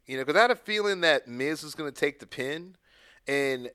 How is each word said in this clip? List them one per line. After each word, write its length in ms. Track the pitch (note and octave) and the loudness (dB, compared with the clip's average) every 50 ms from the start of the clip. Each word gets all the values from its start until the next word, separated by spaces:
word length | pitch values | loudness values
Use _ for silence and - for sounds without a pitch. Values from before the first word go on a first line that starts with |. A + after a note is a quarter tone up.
| _ | _
you 100 | B2+ C3 | -8 -6
know, 80 | C3 C3 | -2 0
'cause 100 | C#3+ D3+ | 2 4
I 60 | G3+ | 6
had 100 | A#3 B3 | 6 4
a 60 | A#3+ | 2
feeling 460 | - - G#3 G#3+ G#3+ G3+ G3+ G3 F3+ | 0 -2 -2 -2 0 0 0 0 2
that 260 | E3+ D#3+ D3 B2+ - B2 | 4 4 4 4 0 -4
Miz 340 | A#2+ B2 C3+ D3+ D#3+ D3 | -6 -4 -2 -2 -2 -4
was 140 | D3+ D3+ - | -8 -10 -10
gonna 160 | - D3+ C#3+ | -8 -8 -8
take 260 | B2+ - D3 D3 C#3+ - | -2 0 0 -2 -2 -4
the 80 | A2+ | -12
pin, 500 | - - C#3+ B2+ C#3 D3+ E3 F3 F#3 F#3 _ _ _ _ _ _ - _ _ _ - | -12 -8 -6 -6 -4 -6 -8 -10 -14 -20 _ _ _ _ _ _ -20 _ _ _ -2
and 420 | C#3 C#3+ C#3 C3+ C3 B2+ B2 A#2+ | 0 0 0 0 -2 -4 -6 -10